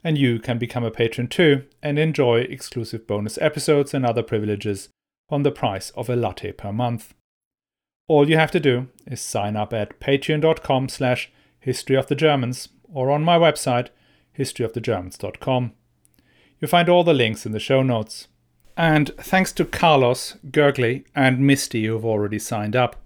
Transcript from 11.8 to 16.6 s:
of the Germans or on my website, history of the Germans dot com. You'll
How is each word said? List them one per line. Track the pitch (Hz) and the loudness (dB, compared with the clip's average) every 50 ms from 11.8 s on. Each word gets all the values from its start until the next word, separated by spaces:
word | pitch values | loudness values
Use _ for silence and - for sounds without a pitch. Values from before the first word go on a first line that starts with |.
| - - 135 | 0 2 2
of | 135 131 - | 2 2 0
the | 151 | -2
Germans | 135 160 156 147 135 123 120 127 - - - _ _ _ _ | 2 2 2 2 2 0 -4 -6 -8 -12 -16 _ _ _ _
or | 180 135 127 135 | -6 -4 0 0
on | 143 147 | 0 2
my | 156 170 175 170 | 2 4 4 6
website, | 170 160 147 - - 139 123 120 123 - _ _ _ _ _ _ _ _ | 6 4 2 2 -2 0 0 0 -2 -4 _ _ _ _ _ _ _ _
history | _ - 135 - - - 120 | _ -6 -6 -6 -4 -4 -6
of | 110 | -4
the | - 120 | -4 -6
Germans | 107 - 113 92 90 92 - | -2 -2 -2 -2 -4 -10 -12
dot | - - 95 - - | -10 -10 -10 -10 -8
com. | - 139 131 127 123 113 - _ _ _ _ _ _ _ _ _ _ _ _ _ _ _ _ | -4 -2 0 0 -2 -4 -8 _ _ _ _ _ _ _ _ _ _ _ _ _ _ _ _
You'll | _ | _